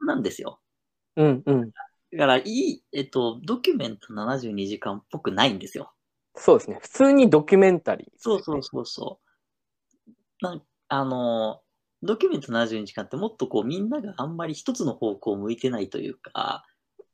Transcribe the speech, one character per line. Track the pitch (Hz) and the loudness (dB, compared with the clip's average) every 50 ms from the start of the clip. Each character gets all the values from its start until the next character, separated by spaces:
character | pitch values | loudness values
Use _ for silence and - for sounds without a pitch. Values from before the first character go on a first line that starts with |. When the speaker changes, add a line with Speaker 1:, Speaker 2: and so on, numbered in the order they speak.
| 311 320 | -4 -2
Speaker 1:
な | 285 | -2
ん | 269 220 | 0 -2
で | - | -4
す | - - | -4 -6
よ。 | - - - _ _ _ _ _ _ _ _ _ _ _ - | -12 -14 -14 _ _ _ _ _ _ _ _ _ _ _ 0
Speaker 2:
う | - 151 | 4 4
ん、 | 151 135 127 - | 4 4 2 2
う | 143 139 | 2 2
ん。 | 127 117 110 | 2 0 -2
Speaker 1:
だ | - - - - _ _ _ _ - 160 | -8 -14 -18 -20 _ _ _ _ -4 0
か | 151 | 2
ら、 | 135 131 131 | 4 4 2
い | 127 | 2
い、 | 208 226 254 370 330 - - _ _ | -2 -2 -2 -2 -2 -2 -6 _ _
え | - 139 | -8 -8
っ | 135 - | -6 -4
と、 | - 135 123 117 113 123 - | -2 -2 0 0 -2 -6 -6
ド | 160 233 247 | -6 -6 -4
キ | - 370 330 | 0 -2 -2
ュ | 233 | 0
メ | 139 117 | -2 -6
ン | 110 - | -8 -12
ト | - - 113 | -14 -14 -10
七 | 104 107 113 131 135 | -8 -6 -4 -4 -4
十 | 123 113 | -4 -6
二 | 104 101 98 98 | -6 -6 -6 -6
時 | 107 98 | -6 -6
間 | - 110 98 104 | -6 -8 -8 -8
っ | - _ | -10 _
ぽ | - 151 | -12 -8
く | - - | -6 -2
な | 95 95 - | 2 4 4
い | 135 104 | 4 4
ん | 95 | 0
で | - - | -8 -10
す | - - | -12 -12
よ。 | - - _ _ _ _ _ _ _ _ - | -12 -14 _ _ _ _ _ _ _ _ -20
Speaker 2:
そ | - - - 165 | -2 4 6 6
う | 113 | 6
で | - | 6
す | - | 0
ね。 | 104 - | -12 -14
普 | - - | -14 -4
通 | - - 269 277 | 2 4 6 8
に | 277 277 262 208 | 8 8 8 8
ド | - 151 151 | 8 6 6
キ | - 202 | 6 6
ュ | 190 | 8
メ | 196 190 | 8 8
ン | 180 170 | 6 2
タ | - - 98 | 0 -2 -4
リ | - - | -4 -6
ー | - | -14
で | _ _ | _ _
す | - 226 | -4 -4
ね。 | 214 | -2
Speaker 1:
そ | 185 | -2
う、 | |
そ | - - 151 139 | -2 -4 -6 -6
う、 | 131 | -6
そ | - - 127 | -8 -8 -10
う、 | 120 - | -10 -10
そ | - - - - - - _ _ _ _ _ _ _ _ _ _ _ _ _ _ _ _ _ _ | -10 -12 -12 -12 -12 -14 _ _ _ _ _ _ _ _ _ _ _ _ _ _ _ _ _ _
う。 | - _ _ _ _ - | -20 _ _ _ _ -10
な | - 180 175 | -10 -10 -10
ん、 | 156 - _ _ _ _ - | -10 -16 _ _ _ _ -4
あ | 143 139 135 | -2 -2 -2
の、 | 131 127 123 123 120 117 113 110 107 110 - _ _ _ _ _ _ _ _ | -2 -2 -2 0 0 0 0 -2 -2 -4 -8 _ _ _ _ _ _ _ _
ド | - 175 220 220 | -4 -4 -2 0
キ | - | 0
ュ | 381 | 0
メ | 339 151 | 0 0
ン | |
ト | 135 - | -4 -4
七 | 117 117 117 | -2 -2 0
十 | 110 113 110 | 0 -2 -6
二 | 107 98 | -8 -8
時 | - | -10
間 | - 101 | -10 -10
っ | - | -8
て | - | -8
も | 139 196 226 | -6 -6 -6
っ | 226 - | -6 -6
と | - - | -6 -2
こ | - 113 | -2 -2
う、 | 101 | -2
み | 123 156 185 | -2 -4 -4
ん | 202 220 | -4 -4
な | 277 302 | -4 -6
が | 226 214 - - | -6 -8 -8 -8
あ | 127 | -8
ん | 156 165 | -8 -6
ま | 165 170 156 | -8 -8 -8
り | 151 | -8
一 | - - - 247 | -8 -6 -6 -4
つ | - 180 | -4 -2
の | 143 110 | -4 -4
方 | - 120 110 101 98 | -2 -4 -4 -4 -4
向 | - 113 101 | -4 -4 -4
を | 101 | -4
向 | 101 107 | -4 -6
い | 117 113 | -4 -2
て | - 131 | -2 -2
な | 123 110 | -2 -2
い | 98 95 | -6 -6
と | - - | -6 -8
い | 107 107 | -8 -8
う | - - | -10 -14
か、 | - - - - - 107 110 - - _ _ _ _ _ _ - - _ | -16 -12 -8 -6 -4 -4 -6 -8 -10 _ _ _ _ _ _ -20 -20 _